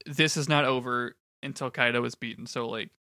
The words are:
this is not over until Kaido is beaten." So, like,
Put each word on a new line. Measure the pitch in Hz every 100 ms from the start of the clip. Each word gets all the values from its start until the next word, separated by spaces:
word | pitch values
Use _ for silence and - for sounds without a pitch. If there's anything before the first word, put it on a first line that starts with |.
| 160
this | 143 156 160
is | 139
not | 147
over | 135 131 123 123 120 - _ _
until | 139 - 131
Kaido | 139 120 120 120
is | -
beaten." | 117 104 117
So, | 127 117
like, | 113 110 _ _